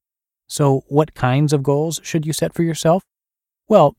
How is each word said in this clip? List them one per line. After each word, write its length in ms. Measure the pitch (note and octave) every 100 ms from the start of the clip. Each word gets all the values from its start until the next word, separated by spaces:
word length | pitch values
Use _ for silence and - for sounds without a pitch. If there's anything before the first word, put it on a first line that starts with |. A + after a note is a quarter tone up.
| _ _ _ _ -
So, 360 | - C#3+ C3+ -
what 260 | C#3+ D#3 -
kinds 380 | B2+ C3+ D3+
of 100 | D3
goals 360 | C3+ C#3+ D#3+ D3+
should 220 | - E3+ D#3
you 80 |
set 200 | D3 E3
for 80 | -
yourself? 420 | E3 D#3 E3 F#3 - _ _ _ _ _ -
Well, 280 | G#3+ D3